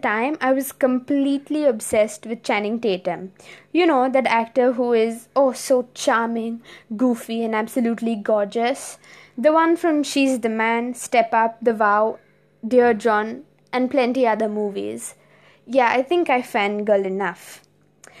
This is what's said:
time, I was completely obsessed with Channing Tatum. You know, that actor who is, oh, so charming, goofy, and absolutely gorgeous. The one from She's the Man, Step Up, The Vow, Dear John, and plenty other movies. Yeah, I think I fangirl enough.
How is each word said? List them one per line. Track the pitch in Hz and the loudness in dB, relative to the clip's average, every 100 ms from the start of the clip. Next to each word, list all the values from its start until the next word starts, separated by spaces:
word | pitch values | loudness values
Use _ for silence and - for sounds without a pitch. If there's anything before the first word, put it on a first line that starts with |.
| 240 | -2
time, | 214 262 311 | -2 -2 -2
I | 262 | 0
was | 269 269 | 0 -2
completely | - 262 254 254 285 277 277 - 302 | -2 0 0 -2 0 0 -2 -4 0
obsessed | 285 220 - 220 220 - 220 | 0 0 -2 0 0 -2 -10
with | 233 | -8
Channing | - 208 208 233 | -4 -2 -2 -2
Tatum. | 233 185 185 165 185 - - - _ | -2 -2 -4 -8 -10 -18 -20 -20 _
You | 311 339 | 0 2
know, | 262 262 | 2 2
that | 262 240 | 2 2
actor | 226 226 262 247 | 0 0 2 2
who | 240 240 | 2 0
is, | 233 226 226 - 269 | 2 0 -4 -4 0
oh, | 269 | 2
so | 233 - 254 240 | 0 0 0 0
charming, | - - 226 233 233 226 233 - - _ 214 | -4 0 0 0 -4 -6 -10 -14 -20 _ -2
goofy, | 254 233 - 226 | 0 0 -4 -6
and | 226 | -2
absolutely | 220 226 269 233 226 233 214 | -2 -2 -2 -2 -2 -4 -2
gorgeous. | 202 208 202 233 240 269 - - - - - - | 0 0 0 -2 -2 -2 -8 -18 -20 -20 -16 0
The | 294 | 2
one | 320 330 339 | 4 4 2
from | 339 302 | 2 0
She's | 277 277 269 254 | 0 0 0 0
the | 226 | -2
Man, | 220 226 233 247 | -2 -2 -2 -4
Step | 247 - 240 226 | -8 -2 0 2
Up, | 226 226 - | 2 0 0
The | 233 | -2
Vow, | 220 214 208 226 - _ _ _ _ 220 | 2 2 4 0 -4 _ _ _ _ 0
Dear | 247 240 | 4 4
John, | 214 226 208 220 254 - _ _ | 2 0 0 -2 -8 -16 _ _
and | 247 254 | -2 0
plenty | 277 247 262 233 | 2 0 2 2
other | 214 220 | 2 -2
movies. | 208 208 196 208 233 - - _ _ _ _ - | -2 -4 -6 -8 -10 -14 -18 _ _ _ _ -2
Yeah, | 262 233 | 2 2
I | 247 | 2
think | 262 349 330 | 0 0 2
I | 254 | 0
fangirl | 247 226 202 208 208 202 190 | 0 -2 -2 -2 2 2 0
enough. | 190 185 180 - - _ _ _ _ - - | -2 -4 -6 -16 -20 _ _ _ _ -20 -20